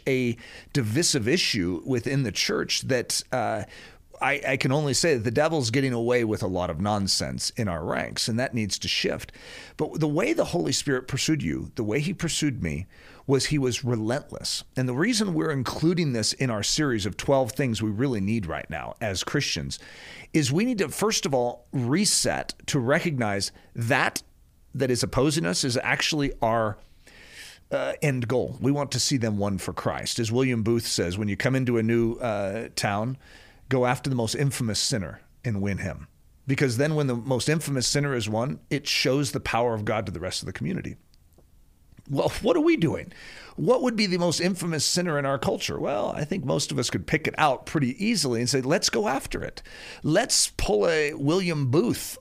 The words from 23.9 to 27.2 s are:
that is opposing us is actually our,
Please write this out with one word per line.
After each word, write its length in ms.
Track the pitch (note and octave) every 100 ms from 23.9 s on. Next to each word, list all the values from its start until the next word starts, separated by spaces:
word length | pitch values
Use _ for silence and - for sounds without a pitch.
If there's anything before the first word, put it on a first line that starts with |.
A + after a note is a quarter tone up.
| B2+ E3+ - - - _ _ -
that 160 | C3 C3
is 140 | A#2+
opposing 420 | C3 - D3 D3+ E3+
us 180 | F3+ C#3
is 120 | B2
actually 480 | - D3 - D3+ C#3 -
our, 360 | A2+ A#2 A2 G2 - - - -